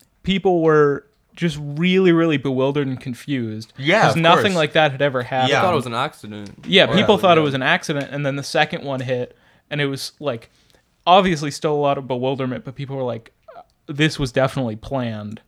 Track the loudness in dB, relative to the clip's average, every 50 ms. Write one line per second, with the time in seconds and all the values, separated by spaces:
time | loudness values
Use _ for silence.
0 | _ _ _ _ -4 -2 -2 0 2 2 2 2 4 4 6 6 4 4 2 -2
1 | -6 _ _ _ _ _ _ -4 -4 -4 -4 -4 -8 -8 -4 -2 0 2 4 4
2 | 4 6 4 4 4 2 2 0 0 -2 0 0 0 0 0 0 -2 -2 -4 -6
3 | -8 -10 -12 -10 -8 -6 -4 -4 -4 -6 -8 -10 -12 -14 _ -6 -2 0 2 4
4 | 4 4 2 4 4 4 4 4 4 2 2 0 0 0 2 2 2 2 2 0
5 | -2 0 0 -2 -4 -4 -2 0 0 2 2 2 2 2 0 0 -2 -4 -4 -4
6 | -6 -6 -8 -12 -16 -16 -14 -14 -14 -16 -18 -14 -4 2 4 4 4 4 4 4
7 | 4 4 4 4 6 6 6 6 4 2 0 -2 0 0 0 0 0 -4 -4 -4
8 | -6 -6 -6 -6 -4 -4 -4 -6 -6 -4 0 0 0 0 -2 -8 -8 -6 -6 -6
9 | -4 -4 -4 -4 -4 -8 -12 _ _ _ _ _ _ -8 -4 -4 -2 -2 -4 -6
10 | -10 -12 -12 -8 -6 -6 -6 -6 -10 -18 _ _ _ _ _ _ _ _ _ _
11 | 2 4 6 6 6 4 0 -2 -4 -6 -6 -4 -4 -2 -2 0 0 0 0 -2
12 | -4 -6 -4 -2 -2 -2 -2 -2 -4 -6 -6 -8 -10 -12 -12 -12 -10 -10 -8 -6
13 | -6 -6 -6 -8 -12 -18 _ _ _ -20 -20 -20 -20 _ _ _ _ -8 -2 0
14 | 0 0 0 -2 -4 -2 0 0 0 0 0 -2 -4 -4 -4 -8 -8 -6 -6 -4
15 | -4 -4 -6 -8 -10 -12 -14 -16 _